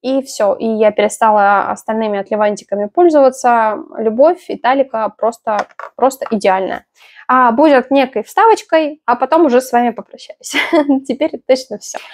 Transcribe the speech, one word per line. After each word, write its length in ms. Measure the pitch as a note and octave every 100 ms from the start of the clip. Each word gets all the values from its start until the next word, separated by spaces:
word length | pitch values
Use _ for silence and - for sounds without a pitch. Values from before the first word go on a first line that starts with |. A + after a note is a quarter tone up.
и 180 | B3+ C4+
все. 320 | C4 - G#3 -
И 100 | A3+
я 240 | G#3+ G#3+
перестала 800 | G#3 G#3 - - G#3 G3+ G3+ G#3
остальными 480 | G#3 - A3 A3 G3+
отливантиками 680 | G3 G#3+ G#3 G#3 - G3+ G#3
пользоваться. 920 | - F4 D4+ C4+ B3+ B3 A#3 A3 G#3 - -
Любовь, 460 | A3 A3 D4+ F4 -
Италика 600 | - A#3 C4+ C4 A3 G#3+ _
просто, 500 | G#3+ A#3 - G#3 - - - -
просто 280 | C4 C4+ -
идеальная. 540 | G#3+ G3+ F#3+ F#3+ - _ _ - - -
А, 240 | B3+ B3
будет 380 | A3+ D#4 C4+ B3
некой 320 | C4+ C4+ A3
вставочкой, 760 | - - A4+ A4 - D#4+ D4+ D4+ -
а 100 | A#3+
потом 280 | C4 D#4+ D#4+
уже 140 | B3
с 100 | B3+
вами 180 | A#3+ A#3+
попрощаюсь. 640 | A3+ - - - - - C#4+ -
<laughs> 360 | E4+ C#4+ C4+ C4+
Теперь 340 | - D#4 C4+ -
точно 320 | C4 - G#3
все. 200 | - - -